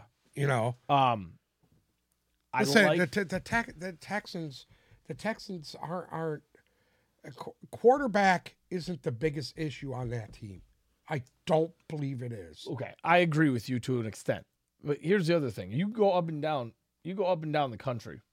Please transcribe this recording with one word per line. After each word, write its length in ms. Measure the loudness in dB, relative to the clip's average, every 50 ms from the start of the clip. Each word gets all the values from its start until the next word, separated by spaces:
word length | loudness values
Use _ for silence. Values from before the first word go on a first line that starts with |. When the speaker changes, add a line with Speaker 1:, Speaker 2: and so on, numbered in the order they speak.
| -12 _ _ _ _ _ _
Speaker 1:
You 120 | -2 0
know? 300 | 2 2 2 0 0 -2 -4 _ 2
Speaker 2:
Um, 440 | 4 6 6 6 4 2 -2 -8 -14 -20 _ _ _ _ _ _ _ _ _ _ _ _ _ _ _ _ _ _ _ _ _ _
I 80 | -2 0
Speaker 1:
Listen, 240 | 2 6 6 6 6
Speaker 2:
like 120 | 6 6 4 2 0
Speaker 1:
the, 100 | 0 -2
the, 40 | -4
the 140 | -2 -4 -6
Tex-, 340 | -4 -2 -2 -2 -2 -4 -8 -12
the 140 | -12 -12 -12
Texans, 720 | -14 -10 -6 -6 -6 -6 -8 -8 -8 -8 -8 -10 -14 -20 _ -20 _ _ _ -20 _ _ -14
the 60 | -12
Texans 600 | -6 -6 -6 -6 -6 -8 -12 -12 -12 -12 -14 -14 -12
aren't, 280 | -10 -8 -8 -8 -8 -8
aren't, 300 | -6 -4 -4 -4 -4 -6 -10 _ _ _ _ _ _ _ _ _ _ _ _ _ _ _
a 80 | -18 -16
qu-, 220 | -16 -14 -14 -14 -14 _ -16 -16
quarterback 840 | -6 4 6 6 6 6 2 0 2 4 6 6 4 4 0 -8 -18 _ _ _
isn't 320 | -8 -6 -6 -6 -8 -6
the 100 | -4 -6
biggest 400 | -4 -2 -2 -2 -2 -4 -6 -8 -8 -6
issue 340 | -6 -6 -6 -8 -8 -8
on 160 | -6 -6 -6 -4
that 240 | -6 -6 -8 -10
team. 300 | -14 -14 -14 -14 -14 -16 -20 _ _ _ _ _ _ _ _ -6
I 140 | -6 -6 -6 -10 _ _ _
don't 280 | 2 2 2 2 0 -4 _ _ -10
believe 340 | -6 -6 -4 -4 -4 -6
it 100 | -6 -8
is. 340 | -8 -10 -12 -14 -18 -14 -10 -8
Speaker 2:
Okay, 240 | -8 -8 -8 -10 -12 -4 2
I 140 | 6 6 6
agree 320 | 6 6 4 4 4 4
with 180 | 4 2 0 -2
you 100 | -4 -2
to 200 | -2 -2 -2 -2
an 60 | -2
extent. 400 | -4 -8 -6 -4 -4 -4 -4 -8 _ _ _ _ _ _ _
But 160 | -6 -4 -4 -2
here's 240 | 0 2 2 4 4
the 100 | 4 2
other 140 | 2 2 -2
thing. 200 | -4 -6 -8 -4
You 160 | -2 -2 -2 0
go 240 | 2 4 4 4
up 160 | 4 4 0 0
and 120 | -2 -2
down, 320 | -2 -2 -2 -2 -4 -6 -10 _ _ _ _ _ -10
you 100 | -6 -4
go 100 | -2 0
up 160 | 0 0 0
and 100 | 0 0
down 200 | 0 0 0 0
the 40 | -4
country 440 | -4 -4 -4 -4 -4 -8 -12 -14 -16 -18 _